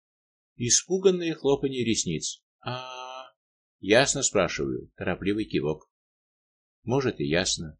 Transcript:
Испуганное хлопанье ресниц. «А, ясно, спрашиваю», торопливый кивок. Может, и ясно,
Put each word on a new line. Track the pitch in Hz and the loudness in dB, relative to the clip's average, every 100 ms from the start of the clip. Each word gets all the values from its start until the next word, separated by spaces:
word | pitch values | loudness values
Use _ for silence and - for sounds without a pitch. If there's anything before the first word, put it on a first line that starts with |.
| _ _ _ _ _ - | _ _ _ _ _ -8
Испуганное | 120 - - 185 190 180 165 | 0 0 2 2 4 4 0
хлопанье | 156 135 139 139 131 | -2 0 2 0 0
ресниц. | 113 107 92 78 - - _ _ | 0 0 0 -4 -4 -10 _ _
«А, | - 127 127 127 127 131 131 _ _ _ _ _ | -10 -10 -10 -12 -12 -14 -16 _ _ _ _ _
ясно, | 95 110 135 139 | 4 4 4 2
спрашиваю», | 123 104 85 - 69 62 - - | 0 2 2 0 -4 -6 -10 -8
торопливый | 95 90 90 104 107 | -4 -2 -2 -2 -2
кивок. | 80 71 78 - _ _ _ _ _ _ _ _ _ | -2 -2 -4 -8 _ _ _ _ _ _ _ _ _
Может, | - 131 131 - | -2 0 0 -2
и | |
ясно, | 71 80 92 - 80 | 0 0 0 -2 -6